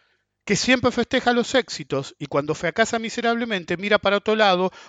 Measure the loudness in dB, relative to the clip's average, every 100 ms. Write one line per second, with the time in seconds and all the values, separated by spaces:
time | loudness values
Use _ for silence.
0 | _ _ _ _ -4 0 2 2 2 0
1 | 0 0 2 0 2 0 -2 -6 -6 -4
2 | -4 -10 -4 -2 -2 -4 -2 0 0 0
3 | -6 -4 -2 0 -2 -4 -4 -4 0 2
4 | 2 0 0 2 4 4 0 -4